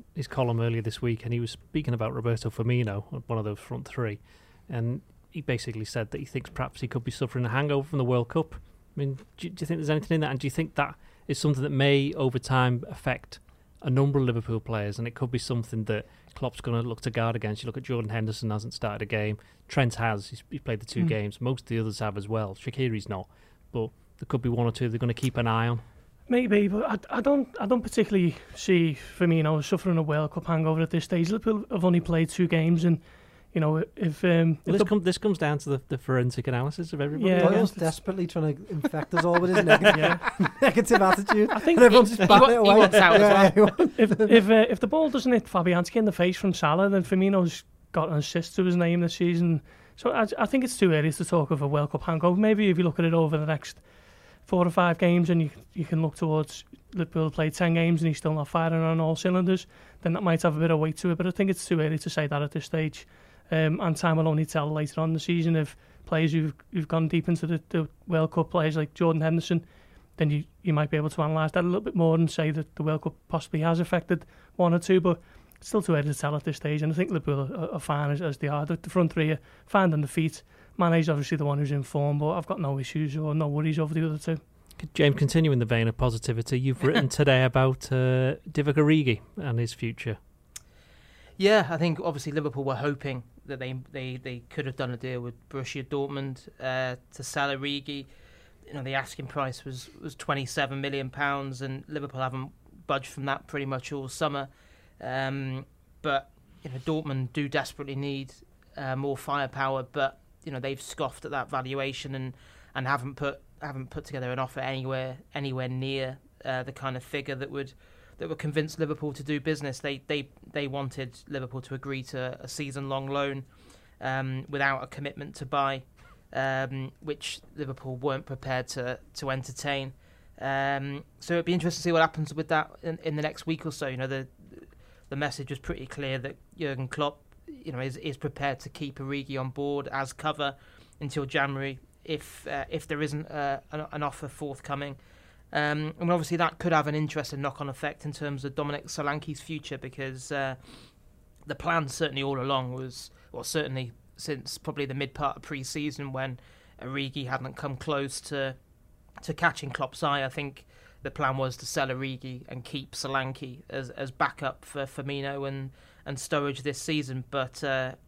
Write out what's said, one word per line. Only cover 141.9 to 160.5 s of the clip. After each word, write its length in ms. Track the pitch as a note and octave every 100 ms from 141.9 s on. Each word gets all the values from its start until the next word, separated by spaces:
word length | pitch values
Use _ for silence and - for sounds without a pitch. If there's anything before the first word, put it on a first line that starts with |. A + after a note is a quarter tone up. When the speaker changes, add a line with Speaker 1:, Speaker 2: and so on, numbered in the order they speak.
| _
Speaker 4:
if, 420 | - D3+ - - -
uh, 180 | C#3+ -
if 180 | D#3+ -
there 140 | D3
isn't, 240 | D3+ D3 D#3+
uh, 300 | D3+ C#3 C#3 -
an, 140 | D3+ D3+
an 120 | D3+
offer 240 | D3 - C#3+
forthcoming. 680 | - D3 C3+ - C#3 C#3+ C3+ - - - - _
Um, 400 | D3 D3 D3 D3+ -
and 120 | F3
obviously 260 | F3 D#3+ E3
that 220 | E3 -
could 140 | F3
have 140 | D#3 D3
an 80 | D3+
interesting 460 | D3+ D#3 - C#3+
knock-on 280 | C#3+ - C#3+
effect 360 | C3 D3 - D3+
in 60 |
terms 320 | - D3 C#3+ C#3
of 80 |
Dominic 340 | C#3 C#3+ D3 -
Solanke's 520 | - C#3+ D3 D3 C#3+
future 360 | - D#3 - C3
because, 540 | C3+ C3 C3+ C3 -
uh, 240 | C#3 C3+ C3+ - - - _ - _ _ _ -
the 100 | -
plan 320 | E3+ E3+ C#3
certainly 340 | - D#3 C3+
all 180 | C#3 C3+
along 340 | C3 C3+ B2+
was, 360 | B2+ C3 - - - -
well, 120 | -
certainly 480 | A#2+ D#3+ C#3+ C3 A#2+ - _ -
since 400 | - C3+ - -
probably 280 | - D3 C#3
the 80 |
mid 200 | C3+ C#3
part 240 | - C#3+ -
of 40 |
pre-season 680 | - C#3+ C3 D#3+ D3 C3 C#3
when 280 | C3 C3+ B2+ - - - -
Origi 460 | B2 C#3 C3+ C#3+ B2
hadn't 280 | C3 C3 C3+
come 220 | C#3+ C3
close 420 | - C#3+ C#3 -
to, 340 | - C#3+ C3+ B2+ _ _ _ _ _ -
to 100 | -
catching 360 | D#3 E3+ - C#3
Klopp's 320 | - C3+ -
eye. 220 | D3+ C#3+ C3+
I 40 |
think 360 | D3 C#3+